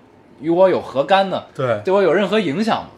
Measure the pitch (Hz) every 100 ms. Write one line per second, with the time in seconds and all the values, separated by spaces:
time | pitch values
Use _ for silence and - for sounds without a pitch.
0 | - - - - 156 170 190 131 - 123
1 | 151 196 196 135 - - 131 107 107 196
2 | 185 147 190 214 175 147 226 156 -